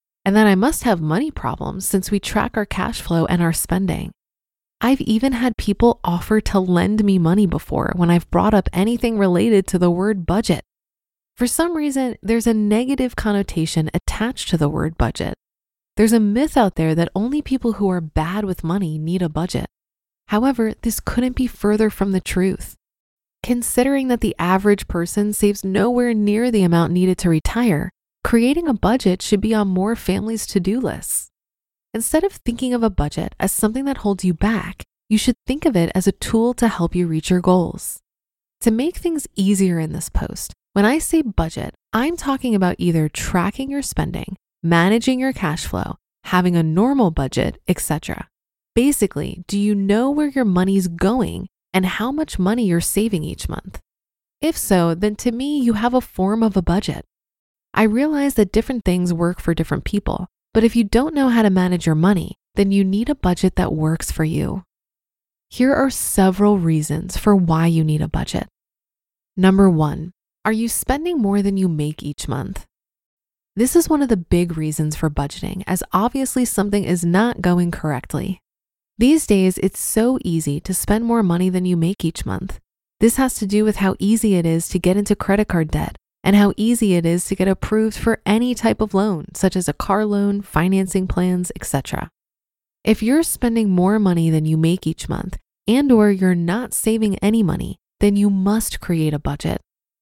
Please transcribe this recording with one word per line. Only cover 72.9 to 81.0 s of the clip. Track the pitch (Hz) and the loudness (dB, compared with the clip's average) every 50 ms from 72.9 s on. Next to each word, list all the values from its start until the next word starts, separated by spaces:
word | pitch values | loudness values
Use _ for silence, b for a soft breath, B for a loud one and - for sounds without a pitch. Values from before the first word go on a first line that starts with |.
| _ _ _ _ _ _ _ _ _ _ _ _ - | _ _ _ _ _ _ _ _ _ _ _ _ -2
This | 185 226 262 - | 0 0 2 4
is | 349 330 - | 2 2 4
one | 320 294 285 | 2 2 2
of | 247 | 2
the | 240 | 0
big | 190 170 - - 175 180 170 165 | 0 0 0 0 0 0 0 -2
reasons | 160 156 156 151 - 156 151 151 | -4 -4 -4 -2 -2 -2 -2 -2
for | - - 156 | -2 -2 -2
budgeting, | 147 - 147 143 - - - - - 180 196 - | -2 -2 -4 -6 -6 -8 -10 -8 -8 -8 -6 -4
as | 185 175 - - - | -4 -4 -4 -2 -2
obviously | 180 208 240 - 277 269 254 - 262 247 | 0 0 0 -2 -2 -4 -2 -2 -2 -2
something | 226 - - 220 208 202 208 190 | -2 0 -2 -2 0 0 -2 0
is | - 175 175 170 | 0 -2 0 0
not | 170 170 190 220 240 - - | 2 2 2 2 2 0 -2
going | 175 180 175 180 175 175 | 0 0 2 2 0 0
correctly. | 170 - - 156 147 127 - - - 143 - - 185 - _ _ _ _ _ _ _ _ _ _ _ - | -2 -4 -4 -4 -4 -4 -6 -6 -6 -6 -4 -6 -8 -8 _ _ _ _ _ _ _ _ _ _ _ 2
These | 220 254 311 320 - - | 4 4 4 4 4 2
days, | 214 196 185 185 185 - | 2 4 4 2 2 2
it's | - 190 - - | -2 -2 -2 -4
so | - - - 220 220 247 262 254 - | -8 -4 0 0 2 2 0 0 -2
easy | - 165 165 160 - 143 156 | -2 -2 -2 -2 -2 -4 -6
to | - - 185 | -6 -6 -6
spend | - - - 208 220 | -4 0 0 0 0